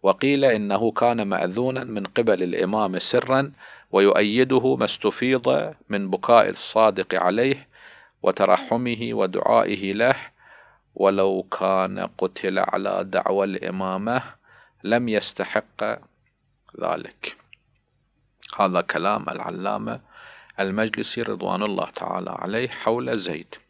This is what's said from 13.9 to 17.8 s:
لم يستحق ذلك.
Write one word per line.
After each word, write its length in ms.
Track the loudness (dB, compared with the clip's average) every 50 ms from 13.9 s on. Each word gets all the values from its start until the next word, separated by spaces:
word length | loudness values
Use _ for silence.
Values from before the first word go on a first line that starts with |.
| -4 -4 -4 -2 -4 -4 -4 -6 -18 _ _ _ -20 -20 -20 _ _ _ -2
لم 240 | 0 0 2 2 2
يستحق 760 | 0 0 0 -2 -4 -6 -8 -2 -2 -4 -4 _ _ -6 -4 -4 -4 -6 -10 _ _ _ _ _ _ _ _ _ _ _ _ _ _ -6
ذلك. 560 | -4 -2 -2 -4 -6 -12 -16 _ -12 -12 -12 _ _ _ -20 _ _ _ _ _